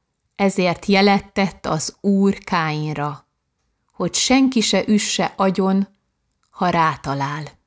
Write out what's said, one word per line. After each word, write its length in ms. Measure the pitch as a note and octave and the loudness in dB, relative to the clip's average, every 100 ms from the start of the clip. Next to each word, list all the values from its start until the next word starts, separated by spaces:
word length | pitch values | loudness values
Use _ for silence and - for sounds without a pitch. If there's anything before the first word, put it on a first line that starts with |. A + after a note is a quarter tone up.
| _ _ _ - | _ _ _ -2
Ezért 500 | G3 F#3+ F3+ E3 - | -2 2 0 -2 0
jelet 480 | G3 G3+ G3 - | 4 4 2 0
tett 320 | - G3 - - | -4 -4 -4 -4
az 320 | D#3+ - - | -4 -4 -4
Úr 360 | G3+ G3 G3 G3+ | 0 2 2 0
Káinra, 880 | - F3+ D#3+ D3+ D3+ D3 D3 C#3+ _ _ _ _ _ _ _ | -4 -2 -2 -4 -4 -4 -6 -8 _ _ _ _ _ _ _
hogy 220 | - F3 | -8 -6
senki 480 | - - C4 C4 A#3+ | -2 2 4 4 2
se 220 | G#3 G3 - | 0 0 2
üsse 460 | G#3 - - E3+ - | 0 0 -2 -4 0
agyon, 520 | G3 F#3 F#3+ F#3+ G3 _ _ _ _ _ _ | 0 0 0 0 -2 _ _ _ _ _ _
ha 200 | - F3+ | -4 -2
rátalál." 760 | E3+ D#3+ B2+ C#3+ C#3 C#3 D3+ D3 - | 2 0 0 -6 -4 -4 -6 -10 -16